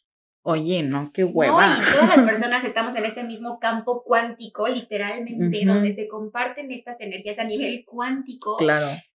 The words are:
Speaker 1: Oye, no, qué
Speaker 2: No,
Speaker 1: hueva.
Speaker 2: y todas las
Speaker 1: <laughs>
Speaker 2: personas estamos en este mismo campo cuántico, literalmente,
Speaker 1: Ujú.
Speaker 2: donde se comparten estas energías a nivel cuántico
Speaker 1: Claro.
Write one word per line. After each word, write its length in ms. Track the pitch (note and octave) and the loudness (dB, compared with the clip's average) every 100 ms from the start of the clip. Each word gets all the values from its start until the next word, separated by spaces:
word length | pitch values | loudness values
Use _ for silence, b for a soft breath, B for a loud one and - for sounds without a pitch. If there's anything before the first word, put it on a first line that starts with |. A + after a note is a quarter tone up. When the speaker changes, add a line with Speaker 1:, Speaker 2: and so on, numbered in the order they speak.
| _ _ _ _ | _ _ _ _
Speaker 1:
Oye, 380 | D#3+ D#3+ D#3+ F3+ | -4 -2 0 -2
no, 300 | C#3 C#3+ D3 | 0 -4 -4
qué 80 | - | -2
Speaker 2:
No, 80 | F3+ | 0
Speaker 1:
hueva. 380 | E3 C#3+ E3+ G3 - | 2 4 6 6 4
Speaker 2:
y 160 | - | 4
todas 240 | C#4 - D4+ | 6 6 8
las 80 | |
Speaker 1:
<laughs> 0 | |
Speaker 2:
personas 380 | A3+ G#3+ A#3+ B3 | 6 4 0 0
estamos 300 | A#3 A3+ A#3 | -2 -2 -4
en 100 | A#3 | -4
este 180 | A3 A#3+ | -4 -6
mismo 360 | A#3 A3 A#3+ A#3+ | -10 -10 -10 -6
campo 440 | A3+ A3+ B3 B3 | -4 -2 -2 -4
cuántico, 640 | - A3+ A#3 G#3+ A3+ - A#3 | 0 0 0 -8 -12 -4 -4
literalmente, 920 | B3+ - G#3 G3+ A#3 A#3 A3+ F3 G#3 | -4 -4 -4 -4 -6 -6 -2 0 2
Speaker 1:
Ujú. 80 | F#3+ | 4
Speaker 2:
donde 240 | G3+ G#3 | 4 2
se 160 | G3+ G#3+ | -2 -8
comparten 640 | G#3+ G#3+ A#3+ B3+ C#4 C#4 | -8 -6 -4 -4 -6 -12
estas 280 | A#3 A#3+ A#3+ | -12 -14 -14
energías 380 | G#3 F#3+ G#3 G#3+ | -12 -12 -8 -6
a 60 | |
nivel 420 | A3 G#3+ A#3+ A#3+ | -6 -4 -6 -8
cuántico 720 | - A#3 B3+ C4+ C4 - G#3+ G#3+ | -10 -8 -6 -6 -8 -10 -6 0
Speaker 1:
Claro. 300 | D#3 D3+ D3 D#3 - | 2 2 -2 -6 -14